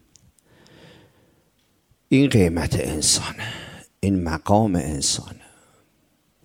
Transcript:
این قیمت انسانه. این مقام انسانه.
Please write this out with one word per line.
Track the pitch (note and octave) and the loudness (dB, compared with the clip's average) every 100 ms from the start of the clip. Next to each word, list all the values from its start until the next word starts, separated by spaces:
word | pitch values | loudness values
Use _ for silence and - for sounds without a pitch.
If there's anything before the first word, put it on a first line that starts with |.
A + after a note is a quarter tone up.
| _ _ _ _ _ _ _ - - - _ _ _ _ _ _ _ _ _ _ _ | _ _ _ _ _ _ _ -20 -20 -20 _ _ _ _ _ _ _ _ _ _ _
این | C3+ C#3 | 2 4
قیمت | A2+ F2 E2 - - | 4 4 2 -2 -2
انسانه. | C2+ D#2 - - - - - - - - - _ | -4 -2 0 0 -4 -10 -12 -12 -16 -20 -20 _
این | G2 F#2+ | 0 0
مقام | E2+ D#2+ - G#2 A2 F2 | -2 -6 2 4 4 0
انسانه. | C#2+ D2 - - - - - _ _ _ _ _ _ _ _ _ | -2 -4 -4 -4 -8 -18 -20 _ _ _ _ _ _ _ _ _